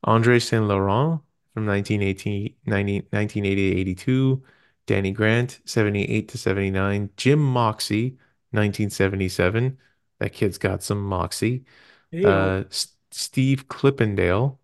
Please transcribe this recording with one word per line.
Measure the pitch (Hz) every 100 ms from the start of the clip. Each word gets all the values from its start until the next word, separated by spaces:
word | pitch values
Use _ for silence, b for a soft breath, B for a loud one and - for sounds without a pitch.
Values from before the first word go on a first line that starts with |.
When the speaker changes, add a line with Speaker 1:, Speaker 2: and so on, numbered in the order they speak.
Speaker 1:
Andre | - 113 113 123
Saint | - 117 107
Laurent | 98 98 104 147 165 - _ _
from | - 107
nineteen | 101 98 107
eighteen, | 98 95 - 101 101 -
ninety, | - 101 101 101 -
nineteen | 107 104 107
eighty | 101 98 98
to | 92
eighty-two. | 95 90 - 131 131 131 b b b b -
Danny | 101 98
Grant, | 101 107 117 123 - -
seventy-eight | - 107 101 98 110 107
to | -
seventy-nine. | - 98 98 95 98 101 104 -
Jim | 127 147
Moxie, | 143 127 113 107 - 107 123 127 b b _
nineteen | 107 104 98 104
seventy-seven. | - 95 98 95 - 90 110 127 131 b b _ _
That | 107
kid's | - 104 85
got | 98 95
some | - 101
moxie. | 98 95 90 - 110 127 - b b b b
Speaker 2:
Hey-o. | 165 185
Speaker 1:
Uh, | 95 95 95 95
S-, | - - _ _
Steve | - - - 131 135 -
Clippendale | - 135 135 110 98 90 95 135 135